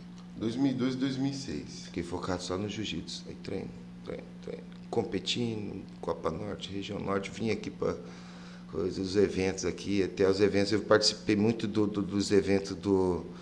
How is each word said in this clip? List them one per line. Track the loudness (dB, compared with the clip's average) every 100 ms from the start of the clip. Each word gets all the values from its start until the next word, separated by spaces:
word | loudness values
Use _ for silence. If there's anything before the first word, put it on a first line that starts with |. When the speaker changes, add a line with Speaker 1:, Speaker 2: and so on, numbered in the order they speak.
| -14 -16 -14 -4
Speaker 1:
Dois | -2
mil | 2 2
e |
dois | 2 0
e | 0
dois | -2 0
mil | 0
e |
seis. | -2 -4 -6 -8 -12 -8
Speaker 2:
Fiquei | -6
focado | -4 -4 -2 -2
só | -2 -2
no | -2
Jiu-Jitsu. | -4 -4 -4 -6 -10 -12
Aí | -12
treino, | -8 -6 -6 -10 -14 -14
treino, | -10 -10 -10 -12
treino. | -10 -10 -10 -14 -4
Competindo, | 0 0 -2 -2 -2 -2 -2 -6 -8 -10 -6
Copa | -4 -2 -2
Norte, | -2 -4 -8 -6
Região | -6 -6 -4
Norte. | -2 -2 -2
Vim | -4 -2
aqui | -2 -4
pra | -2 -2 -2 -6 -14 -14 -14 -14 -14 -8
coisa, | -2 -2 0
os | 2 4
eventos | 4 4 0 0
aqui, | -2 -2 0 2
até | 2 4 4
os | 6
eventos. | 6 6 4
Eu | 2
participei | 6 6 6 2 2
muito | 4 4 4 0
do, | 2 2
do, | 2
dos | 0 0 4
eventos | 4 6 4 2 -2
do, | 4 6 6 2 -2 -12